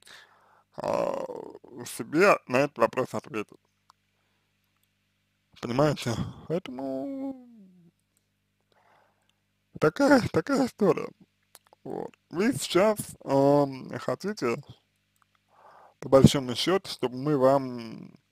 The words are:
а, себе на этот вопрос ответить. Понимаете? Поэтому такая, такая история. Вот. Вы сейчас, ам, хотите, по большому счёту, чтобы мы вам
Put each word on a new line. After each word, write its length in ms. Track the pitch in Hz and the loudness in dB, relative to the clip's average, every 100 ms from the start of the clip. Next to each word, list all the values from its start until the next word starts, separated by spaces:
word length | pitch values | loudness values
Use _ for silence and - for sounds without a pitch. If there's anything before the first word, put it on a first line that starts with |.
| - - - _ _ _ _ - | -20 -20 -20 _ _ _ _ -10
а, 500 | - - - - - - - - - 123 120 | -4 -2 -4 -6 -8 -12 -14 -18 -20 -16 -14
себе 520 | - 120 147 196 160 - | -12 -4 2 4 2 0
на 100 | 123 | 0
этот 200 | 143 - | 0 0
вопрос 360 | 113 131 120 | 0 0 -4
ответить. 440 | 110 - 107 101 - _ _ _ _ _ _ _ _ _ _ _ _ _ _ _ _ _ _ _ _ | -6 -8 -8 -10 -14 _ _ _ _ _ _ _ _ _ _ _ _ _ _ _ _ _ _ _ _
Понимаете? 520 | 120 123 151 127 123 107 - - - | -4 0 0 0 -4 -4 -6 -10 -8
Поэтому 1000 | 175 - 254 269 262 277 269 269 262 247 226 190 180 170 _ _ _ _ _ _ _ _ _ _ _ _ _ _ _ _ _ _ - | -8 -8 -10 -8 -8 -8 -8 -10 -12 -18 -20 -20 -20 _ _ _ _ _ _ _ _ _ _ _ _ _ _ _ _ _ _ _ -2
такая, 420 | 156 - 285 269 - | 0 2 6 6 4
такая 340 | 160 214 277 254 | -2 0 0 0
история. 420 | - 196 - - - - _ _ - _ _ | 2 2 2 -4 -14 -20 _ _ -20 _ _
Вот. 280 | - - - - _ | -12 -10 -12 -16 _
Вы 240 | 160 226 | -2 -2
сейчас, 440 | - - 175 214 208 - - - | -2 0 2 2 0 -8 -12 0
ам, 640 | 139 139 143 139 131 - - | 4 6 6 2 -2 -12 -8
хотите, 580 | - 127 190 214 120 117 - - _ _ _ _ _ _ _ _ - - - _ | -6 -6 -6 -4 -2 -4 -8 -20 _ _ _ _ _ _ _ _ -20 -20 -20 _
по 100 | 131 | 4
большому 440 | 135 135 147 127 117 | 8 8 6 -4 -4
счёту, 340 | - 190 - | 0 0 -2
чтобы 280 | - 123 127 | -6 -6 -4
мы 200 | 143 143 | -2 2
вам 760 | 131 139 127 123 113 - - - _ | 4 4 0 -8 -12 -16 -18 -20 _